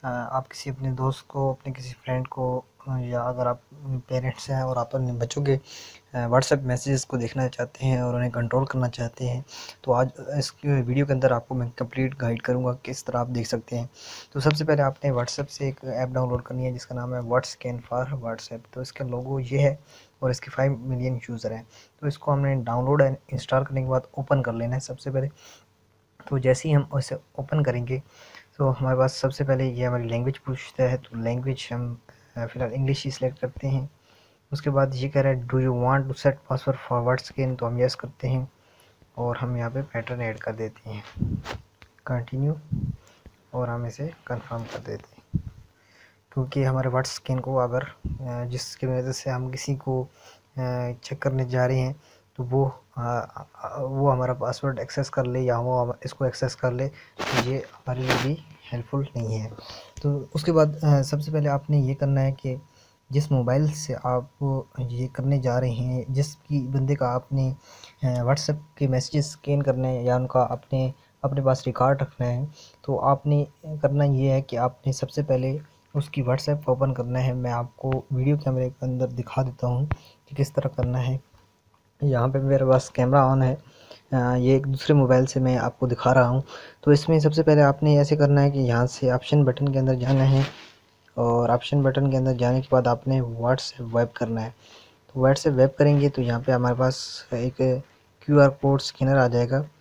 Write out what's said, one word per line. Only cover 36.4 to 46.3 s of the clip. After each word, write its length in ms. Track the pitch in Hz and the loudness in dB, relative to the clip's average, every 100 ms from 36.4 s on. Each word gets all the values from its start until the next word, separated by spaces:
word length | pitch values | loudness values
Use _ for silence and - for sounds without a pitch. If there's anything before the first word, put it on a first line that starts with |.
| _ 131 - | _ -4 -2
for 400 | 131 - 123 120 | -4 -2 -2 0
WhatsApp 320 | 127 - - | -2 -4 -4
scan?" 200 | 131 123 | -4 -2
तो 60 | 117 | -4
हम 140 | 120 | 0
यस 160 | 127 - | 0 0
करते 320 | 120 - 127 | -12 -8 -2
हैं 240 | 131 131 _ _ _ _ _ _ - | -2 -4 _ _ _ _ _ _ -6
और 200 | 120 117 | -6 -4
हम 200 | 123 123 | -4 -4
यहाँ 140 | 117 | -4
पे 100 | 127 | -6
pattern 400 | 143 117 113 123 | -6 -8 -6 -6
add 180 | 113 110 | -6 -6
कर 160 | - 110 | -8 -6
देते 340 | 110 - 110 | -8 -10 -14
हैं, 140 | 104 - - - - - - - _ - _ - | -14 -14 -6 -6 -6 -10 -14 -16 _ -20 _ -6
Continue, 480 | 123 120 131 143 151 - - - - _ _ - _ _ | -6 -6 -4 -2 -4 -6 -6 -6 -8 _ _ -20 _ _
और 160 | 123 123 | -8 -6
हम 160 | 117 120 | -6 -8
इसे 280 | - 151 165 - | -8 -10 -10 -10
कन्फर्म 360 | 120 - 117 | -10 -8 -10
कर 160 | 113 - | -10 -12
देते 140 | 107 | -10
हैं। 500 | 104 - - _ - - - - _ _ _ _ _ _ | -12 -14 -20 _ -8 -8 -18 -20 _ _ _ _ _ _